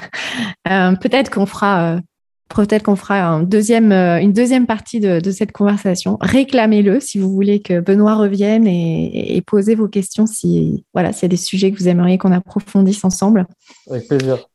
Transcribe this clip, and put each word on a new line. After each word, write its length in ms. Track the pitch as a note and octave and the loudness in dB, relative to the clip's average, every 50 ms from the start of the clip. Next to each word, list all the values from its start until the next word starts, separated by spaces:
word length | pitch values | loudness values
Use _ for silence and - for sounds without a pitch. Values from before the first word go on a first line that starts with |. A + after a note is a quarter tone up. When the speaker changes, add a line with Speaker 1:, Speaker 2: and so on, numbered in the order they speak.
| - - - - - - - B3+ A#3 G3+ F3+ _ - E3+ | -2 -6 -12 -12 -10 -10 -8 -8 -8 -8 -8 _ -4 -2
Speaker 1:
Euh, 280 | F#3+ G3 F3+ F3+ F#3+ | 0 2 2 2 2
peut-être 340 | F#3 - B3+ A#3 C4+ C4+ - | 0 0 0 0 0 0 0
qu'on 160 | - G3+ G3+ | -2 -2 -4
fera, 480 | G3+ - - G#3+ G3+ G3 F3 E3+ E3 E3 | -4 -4 -2 -2 0 0 0 0 -2 -2
euh, 60 | F3+ E3 _ _ _ _ _ _ _ _ - - | -4 -6 _ _ _ _ _ _ _ _ -8 -2
peut-être 280 | - G3+ G3+ G#3+ G#3+ G#3+ | -2 0 0 0 0 0
qu'on 140 | G#3 G3+ | 0 -2
fera 260 | F#3+ - - G3+ G3+ F3+ | -2 -2 -2 -2 0 0
un 200 | E3+ E3 D#3 E3+ | 0 0 0 0
deuxième, 480 | F3+ G#3 G#3+ G#3+ G#3+ A#3 A3+ A3+ G#3+ | 0 0 0 2 2 2 4 4 4
euh, 300 | G3 F#3 F3+ F3 E3+ E3+ | 4 4 4 2 2 2
une 140 | F3+ G#3 F#3 | 2 2 2
deuxième 320 | A3 B3 A#3+ C4 B3+ B3 | 2 2 2 2 2 2
partie 340 | A#3 A3 G#3 - - - A#3 | 0 -2 -6 -8 -8 -6 -2
de, 200 | G#3 G3 F3 E3 | 0 0 0 0
de 100 | E3+ G3 | -2 -2
cette 220 | F#3+ - G#3 G#3 - | -4 -4 -6 -6 -4
conversation. 680 | - G3+ G3+ G#3 G3+ - G3 F3+ F3+ - F#3 G#3 - | -2 0 0 0 0 -2 -2 -4 -2 -2 -4 -4 -2
Réclamez-le 800 | - F3+ A#3 C4 C#4 C4+ C#4 B3 A3 A3 A3 G#3 G3+ G3+ F#3+ C#4 | -2 0 2 2 2 2 2 2 2 4 4 4 4 2 2 0
si 180 | - - - G3 | -2 -4 -4 -4
vous 120 | F#3+ F#3+ | -2 -2
voulez 320 | G3 F#3+ G3 G3+ G3+ G#3 G#3 | 0 0 0 2 0 0 0
que 180 | - F3+ F3 | -2 -2 -2
Benoît 360 | F3 G3 G3 G#3 G#3 G#3+ A3 | 0 2 2 4 4 2 2
revienne 500 | A3 G#3 G3+ G3 G3 G3+ G#3 A3 A3+ A3+ | 2 0 0 0 0 0 2 2 2 2
et, 400 | G3+ F3 F3 E3+ E3 D#3+ D#3+ E3 | 2 2 0 0 -2 -2 -2 -4
et, 300 | - - - - - A1+ F3+ | -4 -6 -6 -6 -4 -4 -4
et 20 | |
posez 360 | F#3 - - G3+ G3 G#3+ A3+ | -2 0 0 0 2 2 0
vos 120 | A3 G#3+ G3+ | 0 0 -2
questions 380 | - G3+ F#3+ - - - G#3+ | -2 -4 -6 -4 -2 -2 -2
si, 580 | A3 A3 - - F3 E3+ E3 D#3+ D#3+ - - - _ - | -2 -2 -4 -2 -2 0 0 0 -2 -4 -6 -8 _ -4
voilà, 220 | F#3 F3 - G#3 | -2 -2 -2 -2
s'il 80 | - - | -2 -2
y 40 | |
a 20 | F3 | -2
des 80 | F3+ F3 | -2 -2
sujets 340 | - - - F#3+ G3 F#3+ G3+ | -4 -4 -4 0 0 0 0
que 60 | F#3+ | 0
vous 100 | F3+ F3+ | 0 0
aimeriez 300 | F3 F3 F3 F3+ F#3 F#3 | 2 2 2 2 2 2
qu'on 140 | - F#3+ F3+ | 2 2 0
approfondisse 680 | F3+ - - - G3+ - - - G3 F#3+ F#3+ G#3 G3+ - | 0 -2 -4 -6 -8 -6 -2 0 2 2 2 0 0 -2
ensemble. 440 | F#3+ F3+ - F#3+ G3+ A3+ G3 F3+ - - _ _ _ - _ _ - | -2 -2 0 0 2 2 2 0 -2 -8 _ _ _ -20 _ _ -10
Speaker 2:
Avec 200 | C3 A#2+ A2+ - | -10 -8 -4 -2
plaisir. 380 | D3 C3+ C3 C3 C3 B2 - _ _ | -2 -2 0 -2 -4 -4 -6 _ _